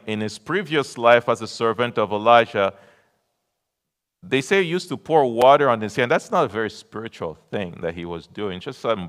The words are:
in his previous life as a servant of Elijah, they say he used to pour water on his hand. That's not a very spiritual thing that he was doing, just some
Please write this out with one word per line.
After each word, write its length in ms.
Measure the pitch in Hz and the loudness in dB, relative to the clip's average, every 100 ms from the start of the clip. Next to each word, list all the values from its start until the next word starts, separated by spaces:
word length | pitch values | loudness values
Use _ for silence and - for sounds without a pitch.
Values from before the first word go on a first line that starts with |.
| - | -6
in 140 | 107 | -6
his 180 | 107 104 | -6 -8
previous 600 | - 175 165 156 135 - | -6 -6 -2 -4 -4 2
life 320 | 117 120 117 | 6 6 4
as 100 | 113 | -4
a 80 | 110 | -6
servant 480 | - 113 110 120 107 | -4 -2 -2 -2 -2
of 160 | 104 | -2
Elijah, 640 | 104 110 117 113 107 98 - _ _ _ _ _ _ _ _ _ _ _ _ _ _ | 0 6 6 6 0 -2 -4 _ _ _ _ _ _ _ _ _ _ _ _ _ _
they 200 | 92 135 | -4 -2
say 200 | 135 196 | 0 0
he 60 | 175 | 0
used 220 | 175 - | -4 -6
to 80 | 131 | -10
pour 260 | - 156 | 0 2
water 460 | 135 113 127 143 139 | 2 4 6 6 4
on 100 | 113 | 0
his 160 | 107 - | -2 -2
hand. 140 | 123 | 0
That's 200 | 165 - | 0 -2
not 140 | 196 | -2
a 40 | 135 | -2
very 200 | 107 107 | -2 -6
spiritual 720 | - - 107 113 - 87 78 _ | -8 -16 -14 -14 -10 -12 -12 _
thing 280 | 113 92 - | -10 -8 -8
that 140 | 85 | -8
he 100 | 85 | -8
was 220 | 85 85 - | -10 -12 -12
doing, 340 | - 104 90 | -10 -8 -8
just 200 | 139 127 | -12 -8
some 280 | 127 107 | -4 -4